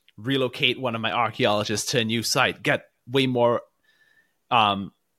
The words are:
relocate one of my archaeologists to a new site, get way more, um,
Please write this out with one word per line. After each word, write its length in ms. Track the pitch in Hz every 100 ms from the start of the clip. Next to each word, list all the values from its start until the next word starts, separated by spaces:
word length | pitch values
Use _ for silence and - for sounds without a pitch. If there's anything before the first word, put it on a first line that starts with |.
| _ -
relocate 640 | 113 135 127 - 131 120
one 140 | 127
of 80 | 113
my 100 | 110
archaeologists 800 | 101 113 - 117 104 107 107 -
to 100 | 131
a 40 |
new 180 | 110 117
site, 400 | 107 139 113 87
get 240 | 147 135 - _ -
way 200 | 131 131
more, 340 | 123 120 113 - _ _ _ _ _ _ _ _
um, 420 | 123 104 98 92 _ _